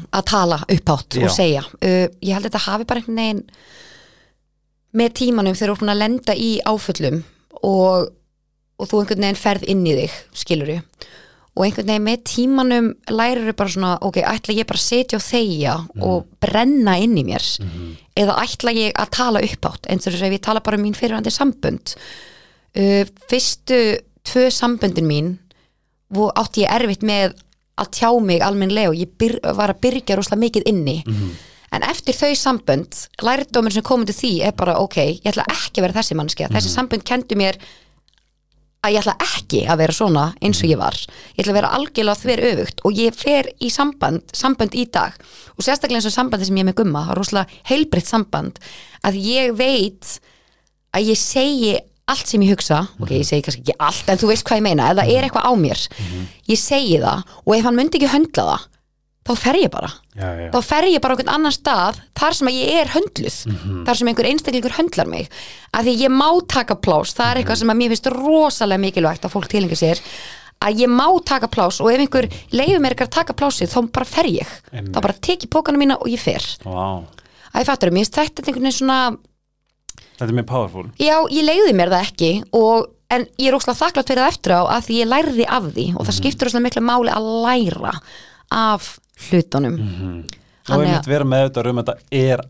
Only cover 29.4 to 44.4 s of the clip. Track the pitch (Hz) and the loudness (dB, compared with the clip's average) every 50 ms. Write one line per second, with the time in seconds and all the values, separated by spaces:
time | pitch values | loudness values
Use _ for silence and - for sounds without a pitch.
29.4 | - - - 202 208 196 190 - - 254 254 269 - - 196 196 196 - 208 214 | -2 -2 0 0 0 0 0 0 0 0 0 0 -2 -2 -2 0 0 0 0 0
30.4 | 233 233 - 220 - 220 214 180 147 135 156 165 - 117 107 101 101 90 85 - | 0 2 0 0 2 2 2 2 0 -2 -2 -4 -4 -4 -4 -2 -4 -4 -8 -10
31.4 | - - - _ - _ - - - - 330 - - 262 254 - 294 285 285 - | -16 -20 -20 _ -10 _ -6 -4 -2 -4 -4 -4 -4 -4 -2 0 0 0 0 0
32.4 | - 262 247 226 - - 135 143 - - - - - - _ - 202 233 262 277 | 0 0 0 0 0 0 0 0 -2 -4 -8 -10 -10 -12 _ -4 -2 0 0 0
33.4 | 269 - - 240 226 214 190 226 226 - 262 240 220 196 202 - - 240 185 160 | -2 0 0 2 2 2 0 -2 0 2 2 0 0 -2 -4 -4 -2 -2 0 0
34.4 | - 214 - - 185 180 165 - 196 - - 165 143 147 170 - - 208 202 214 | 0 -2 -2 0 -2 0 0 0 0 0 0 0 0 0 -2 -2 -2 -2 -2 -2
35.4 | - - 214 - - - - 202 185 180 185 220 220 - 160 156 151 156 - - | -2 -2 -4 -6 -6 -6 -2 0 0 0 0 -2 -2 -2 -2 -4 -4 -4 -4 -4
36.4 | 156 - 107 104 95 92 87 247 254 247 226 202 - - 247 247 247 - - 202 | -4 -2 0 0 0 0 -2 -2 -2 -2 -4 -6 -4 -4 -4 -4 -2 -2 -2 0
37.4 | 196 190 190 - - - - - _ _ _ _ _ _ _ _ _ _ _ _ | 0 0 -2 -4 -10 -20 -20 -20 _ _ _ _ _ _ _ _ _ _ _ _
38.4 | _ _ _ _ _ _ _ _ - 208 208 208 202 208 - - 349 - - - | _ _ _ _ _ _ _ _ -2 0 0 0 0 0 -2 -2 -4 -4 -6 -6
39.4 | - - - 104 - 127 165 156 160 160 160 - 220 190 160 143 147 165 190 - | -6 -4 -4 -2 0 2 2 2 2 2 2 0 2 2 2 2 2 0 -2 -2
40.4 | - 208 98 - - 160 151 92 - 67 - - - - - - - - - - | -2 0 0 2 2 2 2 2 0 -2 -4 -6 -8 -12 -16 -20 -20 -8 -4 -2
41.4 | 190 202 196 208 - - - 269 294 302 - 226 214 208 208 - - 254 233 - | 0 0 2 2 2 0 0 -2 -4 -4 -2 -2 0 0 -2 -2 -2 -2 0 2
42.4 | 240 240 196 120 - - - - - 196 202 202 233 226 226 - - 285 294 277 | 2 0 0 0 -2 -4 -6 -2 -2 0 0 2 2 0 0 0 0 2 2 2
43.4 | 254 - - - 247 233 - - 285 294 277 277 - 143 160 - - - - - | 2 -2 -6 -6 -6 -4 0 0 0 0 0 -2 -2 -2 -2 -4 -6 -8 -6 -2